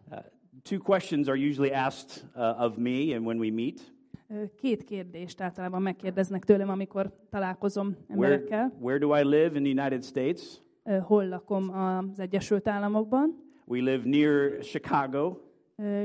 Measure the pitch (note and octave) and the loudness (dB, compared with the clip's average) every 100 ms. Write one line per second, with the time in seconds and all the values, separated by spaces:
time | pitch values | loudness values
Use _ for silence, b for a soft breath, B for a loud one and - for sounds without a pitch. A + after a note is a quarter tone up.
0 | D3 - - _ _ B2+ - G3 - F#3+ | -16 -16 -18 _ _ -16 -8 -4 2 0
1 | - D3+ C#3 C3+ C#3+ C#3 C#3 C3+ C3 - | 2 0 2 2 0 2 2 2 -2 -4
2 | - - - B2+ A#2 A2+ A#2+ A2 A#2+ C3 | -12 -18 -14 -2 0 2 0 0 -2 0
3 | D3+ A#2 A2+ A2+ A2 A2+ C3+ - - _ | -2 -2 -2 -2 -2 -2 -4 -6 -16 _
4 | _ B B G#3+ G#3 - C4+ G#3 - G3+ | _ B B -10 -10 -4 -2 -2 -4 -10
5 | F3 E3+ F3 - F#3 - F3+ F#3 G3 F3+ | -10 -12 -14 -8 -8 -6 -6 -2 -4 -4
6 | F#3+ F#3 F#3+ F#3+ - G3+ G3 F#3+ F#3+ G3 | -4 -2 -2 2 6 6 4 -4 -4 -4
7 | G3 - _ G#3 F#3 F#3 G3+ G3+ G3 - | -4 -8 _ -4 -4 -2 -4 -2 -4 -6
8 | - G3+ C#3+ C#3 C#3 G#3+ B3 - B2 C#3 | -4 2 4 4 2 -2 -2 -2 -2 0
9 | D3 D3 C#3 D3+ E3 D3 C#3 C3+ C#3 B2+ | 4 4 6 6 4 2 0 0 0 -2
10 | - C3+ C3+ F3 - - _ _ A3 F#3+ | -4 -2 -2 -4 -10 -20 _ _ -2 -2
11 | F3 G#3 F#3+ F3+ - G3 F#3+ F#3+ F#3 F#3 | 2 2 2 -6 -4 -4 -2 -2 0 -2
12 | F#3+ G3 F#3 G3 - G3+ G#3+ G3+ G3+ G#3+ | -4 -8 -4 -2 0 0 0 -2 0 0
13 | G#3+ B3+ D#4 - - B B B2 B2+ C3+ | 2 2 2 0 -12 B B 0 2 2
14 | A#2+ C#3+ D3 C#3+ C#3 - - D3+ - D3 | 2 4 6 6 2 -2 -6 -8 0 0
15 | C3+ C#3 E3+ F#3 - _ _ - G#3 G3+ | 0 0 -2 -4 -16 _ _ -8 -4 -4